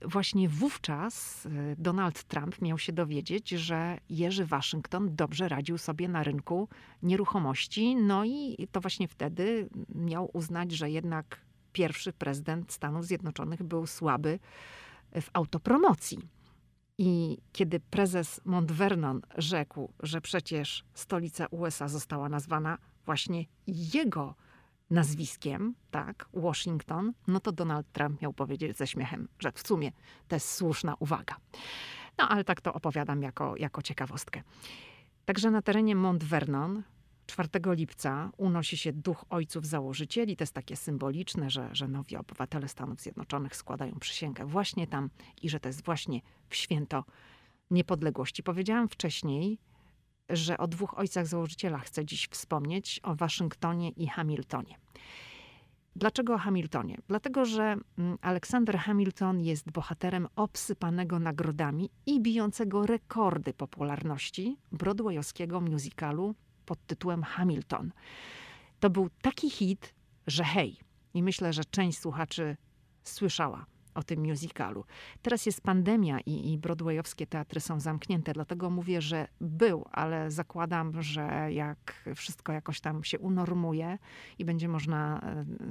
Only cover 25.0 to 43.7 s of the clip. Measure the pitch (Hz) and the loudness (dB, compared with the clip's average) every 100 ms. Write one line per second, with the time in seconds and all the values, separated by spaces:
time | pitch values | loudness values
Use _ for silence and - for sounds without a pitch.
25 | 151 147 147 - 151 139 220 247 - 147 | 4 2 -4 -4 -4 -2 -2 -4 -6 -6
26 | - - - 180 170 147 180 156 - 160 | -6 -10 -8 -2 0 0 0 -2 -2 -2
27 | 208 240 - 190 - 170 165 151 143 - | -2 -2 0 2 2 0 0 0 -2 -2
28 | 147 147 151 - 131 135 156 - 135 - | 0 0 -4 -2 -2 -2 -4 -2 -2 -2
29 | 127 160 - - 139 - - 185 143 - | -4 -4 -8 -4 -4 -4 0 2 0 -6
30 | - - - 165 - - 170 151 165 - | -20 -16 -2 -2 0 0 2 2 0 -2
31 | 151 156 - - - - - - - - | 0 -2 -2 -10 -14 -16 -12 -10 -10 -12
32 | - - - 208 190 170 175 - 165 147 | -10 2 4 4 2 0 0 0 0 0
33 | 143 143 139 - 139 - 147 - - 147 | 0 0 -2 -2 -2 -2 -4 -4 -6 -4
34 | 139 139 - - - - - - - - | -6 -6 -8 -10 -12 -18 -16 -16 -18 -20
35 | - _ - 196 220 220 196 208 220 196 | -20 _ -2 2 4 4 4 6 6 6
36 | 185 175 151 156 143 139 160 208 202 - | 6 4 4 2 2 0 0 -2 -6 -16
37 | - _ - - 170 190 185 170 160 - | -20 _ -12 -4 0 0 2 2 0 -2
38 | 143 139 165 - 190 170 156 160 160 147 | -2 -2 -4 0 2 2 2 -2 -2 -2
39 | 180 156 - 170 160 165 156 156 135 135 | -2 -2 -2 -2 -2 -4 -2 -2 -2 -4
40 | 156 233 226 175 151 - - 139 - 143 | -2 0 0 0 -4 -4 -8 -8 -4 -2
41 | 139 147 185 - 139 131 123 135 135 139 | 0 -2 -2 -2 -2 -2 -4 -4 -2 -4
42 | - - - - 131 156 139 - - - | -4 -8 -8 -6 -4 -4 -4 -6 -8 -8
43 | - - - 143 139 - - | -10 -10 -4 -4 -4 -6 -8